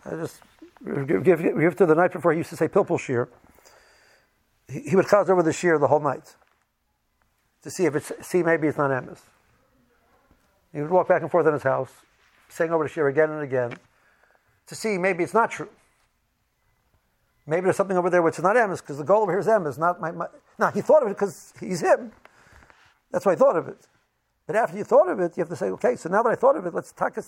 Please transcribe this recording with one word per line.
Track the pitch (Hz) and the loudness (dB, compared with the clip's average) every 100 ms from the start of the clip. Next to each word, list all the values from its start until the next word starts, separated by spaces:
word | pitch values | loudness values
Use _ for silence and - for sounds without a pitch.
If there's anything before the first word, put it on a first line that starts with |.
I | - | -12
just | 160 165 - _ _ 320 _ | -10 -10 -14 _ _ -20 _
give, | 277 143 135 175 | -8 -8 -2 0
give, | 143 160 | 2 2
give | 170 214 160 - | 0 0 -2 2
to | 175 | 4
the | 156 | 4
night | 180 | 2
before | 175 175 | 0 0
he | 165 | 0
used | 143 | -4
to | 160 | -4
say | 160 | 0
Pilpul | 202 208 156 | 0 0 -2
Shir. | - 120 123 _ _ _ _ _ _ _ _ _ _ _ _ _ - | -2 -4 -4 _ _ _ _ _ _ _ _ _ _ _ _ _ -14
He, | 135 285 | -12 0
he | 190 | 0
would | - | 4
chaz | 202 165 | 2 4
over | 185 | 2
the | 160 | 2
Shir | 139 175 156 | 0 0 2
the | 131 | 2
whole | 147 | 2
night | 147 127 - _ _ _ _ _ _ _ _ _ _ _ _ _ | 0 -4 -10 _ _ _ _ _ _ _ _ _ _ _ _ _
to | 156 | -14
see | - 165 | -2 0
if | 143 | 0
it's, | - - | -6 -14
see | - 180 | -2 0
maybe | 165 165 151 | 2 2 0
it's | 131 | 0
not | 143 | -2
Emes. | 127 - - _ _ _ _ _ _ _ _ _ _ _ _ _ _ _ | -2 -6 -18 _ _ _ _ _ _ _ _ _ _ _ _ _ _ _
He | 151 | -10
would | 151 | 0
walk | 180 165 | 2 4
back | 170 | 0
and | 156 | 2
forth | 175 156 | 2 2
in | |
his | 147 | 2
house, | 135 131 131 - _ _ _ _ _ | 0 -2 -4 -12 _ _ _ _ _
saying | - 165 | -6 -2
over | 165 | 0
the | 143 | -2
Shir | 170 143 | -2 0
again | 139 156 | 2 0
and | 151 | -2
again, | 143 127 120 151 _ _ _ _ _ _ _ _ - | -4 -4 -4 -8 _ _ _ _ _ _ _ _ -20
to | 247 | -8
see | 220 190 | -4 -2
maybe | 190 180 | -2 -2
it's | 165 | 0
not | 220 226 | 0 0
true. | - 139 _ _ _ _ _ _ _ _ _ _ _ _ _ _ _ _ _ 143 | -4 -14 _ _ _ _ _ _ _ _ _ _ _ _ _ _ _ _ _ -4
Maybe | 165 | -2
there's | 185 170 | 0 0
something | 196 185 | 0 0
over | 175 | 2
there | 175 | 2
which | 165 156 | 2 0
is | |
not | 175 240 | 0 2
Emes, | 208 160 - | 0 -4 -10
'cause | 143 | -8
the | |
goal | 151 208 | 0 2
over | 202 | 2
here | 185 | 0
is | 180 | 0
Emes, | 220 156 135 | 0 0 -2
not | 170 175 | -2 -2
my, | 160 | -8
my. | 175 - - _ - | -8 -12 -12 _ -2
Now, | 185 | -2
he | 202 | 0
thought | - 302 | 4 4
of | 220 | 4
it | 202 | -2
'cause | 202 - - - | -6 -6 -20 -14
he's | - 175 | -8 -4
him. | 370 247 226 - _ _ _ - - _ _ _ _ | 2 2 0 -18 _ _ _ -20 -20 _ _ _ _
That's | 180 202 | -2 0
why | |
he | 156 | 4
thought | 269 180 | 4 2
of | 135 | -4
it. | - _ _ _ _ _ _ - | -12 _ _ _ _ _ _ -4
But | 208 | -2
after | 202 190 | -2 -6
you | |
thought | 208 254 370 | 2 4 4
of | 240 | 0
it, | 175 - | -4 -4
you | |
have | 160 | -6
to | 156 | -4
say, | - | -6
"Okay, | 185 220 240 | -2 -2 -2
so | 165 | -2
now | 196 | 0
that | 233 | 0
I | 190 | 2
thought | 247 311 | 2 2
of | 180 | -4
it, | |
let's | 180 - | -8 -10
take | - 240 | -6 -6
a | 226 | -6